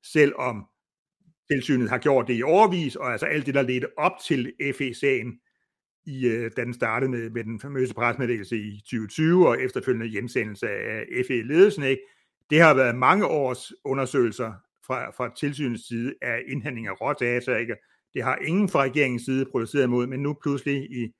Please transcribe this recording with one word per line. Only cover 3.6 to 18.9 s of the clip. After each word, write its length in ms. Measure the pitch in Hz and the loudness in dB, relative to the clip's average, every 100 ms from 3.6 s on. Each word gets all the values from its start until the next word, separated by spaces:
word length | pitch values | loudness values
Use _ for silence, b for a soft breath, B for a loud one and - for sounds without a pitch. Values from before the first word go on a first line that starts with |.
ledte 260 | 127 127 - - | 0 -2 -4 -2
op 140 | 165 180 - | -2 -2 -4
til 280 | 135 123 - 143 135 | -2 -2 -4 -6 -4
F 40 | |
E-sagen 580 | 135 117 139 131 120 - _ _ _ _ _ _ - | -6 -2 0 0 -4 -14 _ _ _ _ _ _ -14
i, 200 | 131 123 | -2 0
øh, 260 | 113 113 - | 0 -4 -6
da 80 | 120 | -6
den 80 | |
startede 380 | 120 117 113 135 | -4 -2 0 -2
med, 180 | 120 113 | -4 -6
med 140 | 113 | -8
den 160 | 110 110 | -8 -10
famøse 340 | 139 139 127 | -8 -4 -4
pressemeddelelse 640 | 110 120 117 123 117 95 113 | 0 -2 0 -2 -2 -4 -6
i 240 | 104 104 - | -6 -12 -8
tyve 220 | 117 107 | -6 -6
tyve, 400 | - 160 180 160 | 0 4 6 6
og 140 | 123 | 4
efterfølgende 460 | 127 127 117 113 113 | -2 -4 -2 -2 -2
hjemsendelse 640 | 107 120 127 107 101 113 | -6 -4 -4 -4 -6 -6
af 360 | 101 107 110 113 123 123 | -6 -6 -8 -6 -6 -2
F 20 | |
E-ledelsen, 540 | 123 113 156 202 185 | -2 2 6 6 6
ikke? 180 | 135 131 B B B _ _ | -2 -2 B B B _ _
Det 120 | 151 | 8
har 120 | 165 | 8
været 220 | 131 127 123 | 8 4 4
mange 300 | 156 196 175 | 4 4 2
års 460 | 156 131 - - - | 0 0 -4 -10 -12
undersøgelser 720 | 143 135 127 143 117 107 113 92 _ _ - | -6 -4 0 2 2 0 -8 -8 _ _ -8
fra, 260 | 127 - | -6 -6
fra 220 | - 120 - | -8 -8 -4
tilsynets 520 | 147 139 135 117 - | -6 -2 -4 -4 -8
side 260 | 117 123 - | -6 -6 -6
af 220 | 123 120 - | -6 -6 -6
indhentning 400 | 135 113 120 107 | -8 -8 -8 -10
af 140 | 95 | -6
rådata, 540 | 123 139 120 123 123 113 | -4 -2 0 0 0 -2
ikke? 200 | 117 107 _ _ _ | -2 -8 _ _ _
Det 100 | - | -4
har 120 | 120 135 | -2 -4
ingen 340 | 147 185 202 | -2 0 2
fra 140 | 151 | 2
regeringens 400 | 135 | 0